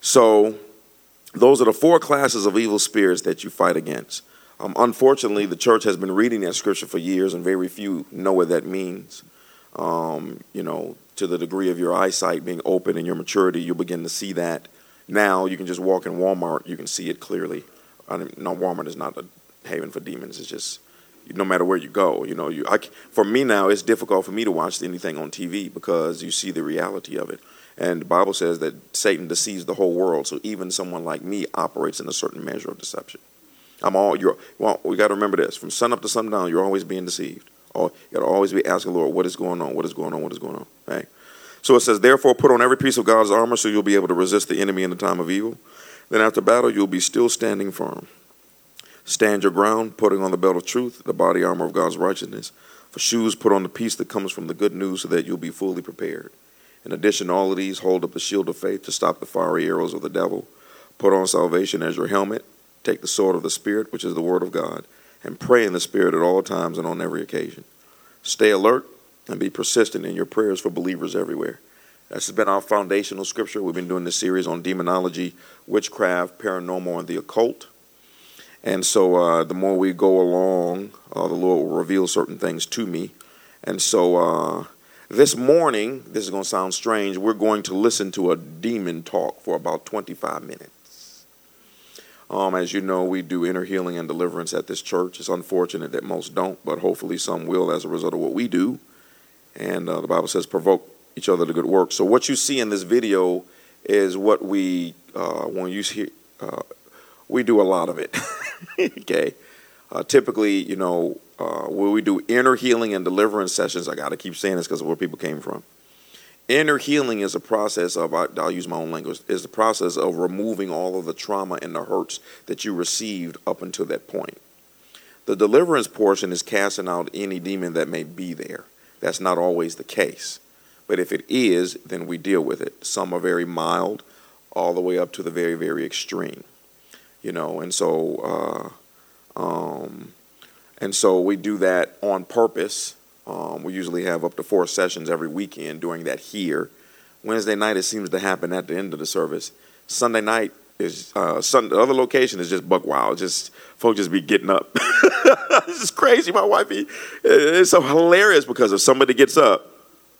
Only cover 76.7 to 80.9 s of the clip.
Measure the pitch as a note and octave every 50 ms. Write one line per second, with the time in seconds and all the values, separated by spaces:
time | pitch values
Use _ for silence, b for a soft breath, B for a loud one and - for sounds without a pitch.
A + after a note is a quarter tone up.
76.7 | F#2 F#2 F2+ F2+ F2 E2+ E2 E2+ F2 F2 E2+ - - G#2+ A#2 B2+ - - - -
77.7 | _ _ _ _ b b b b b b b b b b b b b b - -
78.7 | G2 F#2 F2+ - - G#2+ F#2+ F#2 F2+ F2+ F2 E2+ E2 E2 D#2+ D#2+ F2+ F#2 F#2 G2
79.7 | F#2+ F#2 F#2+ F#2+ F2+ F2 G2+ F#2+ F#2 F#2 F2+ F2 F2+ F2+ F#2 F#2+ F#2 F2+ F2 F2
80.7 | F2 F#2+ G2+ G#2